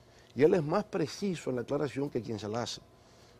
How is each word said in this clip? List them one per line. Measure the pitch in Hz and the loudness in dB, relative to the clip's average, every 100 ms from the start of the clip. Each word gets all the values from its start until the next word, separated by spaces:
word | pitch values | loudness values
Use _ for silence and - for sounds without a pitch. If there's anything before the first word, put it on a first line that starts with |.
| - - - 117 | -20 -20 -6 4
y | |
él | 156 190 | 6 6
es | |
más | 147 196 | 2 0
preciso | - 185 143 - 202 165 - | 0 -2 -4 -2 -4 -2 -4
en | 123 | -4
la | |
aclaración | 110 143 147 120 143 | -2 -2 -2 -2 -2
que | 135 | -4
quien | 104 104 | -4 -6
se | 104 | -4
la | 117 | -4
hace. | 110 - - - - - - - | -4 -8 -14 -20 -20 -20 -20 -8